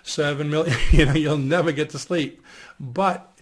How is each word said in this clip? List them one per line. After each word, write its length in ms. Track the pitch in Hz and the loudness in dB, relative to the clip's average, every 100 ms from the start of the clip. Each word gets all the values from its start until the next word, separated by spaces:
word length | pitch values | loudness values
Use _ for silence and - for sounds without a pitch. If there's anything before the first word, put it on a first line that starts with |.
Seven 480 | - - 147 143 147 | -10 -4 -2 -2 -4
million, 260 | 151 160 131 | -2 0 2
<laughs> 60 | - | 4
you 160 | 175 139 | 6 6
know, 80 | |
you'll 240 | 147 147 151 | 2 0 -2
never 340 | 135 175 165 | 0 0 0
get 160 | 143 151 | -2 -6
to 80 | 143 | -8
sleep. 440 | - 180 139 - - - - - | -6 -4 -4 -8 -20 -20 -20 -16
But 540 | 135 127 196 - - _ | -12 -4 -2 -2 -10 _